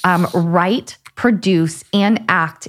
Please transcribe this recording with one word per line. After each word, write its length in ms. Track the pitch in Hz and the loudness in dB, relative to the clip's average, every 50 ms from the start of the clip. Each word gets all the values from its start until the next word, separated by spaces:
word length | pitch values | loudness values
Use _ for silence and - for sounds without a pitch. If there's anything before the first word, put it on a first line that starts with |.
| - | 0
um, 240 | 185 180 170 175 - - | 0 2 0 0 0 0
write, 640 | 180 170 170 170 180 175 190 226 262 - - - - - - _ | -2 0 0 2 0 2 0 -2 -2 -4 -8 -18 -20 -20 -20 _
produce, 680 | - - 247 220 190 - 190 185 165 165 156 160 - - _ - | -2 0 0 0 0 0 2 2 2 2 0 -4 -8 -8 _ -2
and 300 | 202 196 208 226 214 220 - | 0 2 2 0 0 0 -2
act 380 | 180 180 160 156 - - - | 0 0 -2 -4 -6 -12 -20